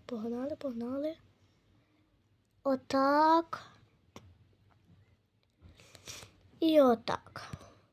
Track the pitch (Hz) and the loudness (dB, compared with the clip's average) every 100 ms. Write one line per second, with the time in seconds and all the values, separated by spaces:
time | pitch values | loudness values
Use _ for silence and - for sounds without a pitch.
0 | - 233 233 240 269 302 277 233 240 269 | -8 -10 -8 -6 -8 -8 -8 -8 -6 -6
1 | 302 330 _ _ _ _ _ _ _ _ | -6 -8 _ _ _ _ _ _ _ _
2 | _ _ _ _ _ _ 277 262 - 269 | _ _ _ _ _ _ -4 -4 -2 0
3 | 277 294 311 330 330 - - - _ _ | 2 4 4 4 0 -10 -16 -20 _ _
4 | _ - - - _ _ _ _ _ _ | _ -20 -20 -20 _ _ _ _ _ _
5 | _ _ _ _ _ _ - - - - | _ _ _ _ _ _ -20 -20 -20 -20
6 | - - - _ _ - 330 311 254 226 | -20 -18 -20 _ _ -2 4 6 6 4
7 | - - - - - - - - _ | -2 -8 -10 -16 -14 -16 -18 -20 _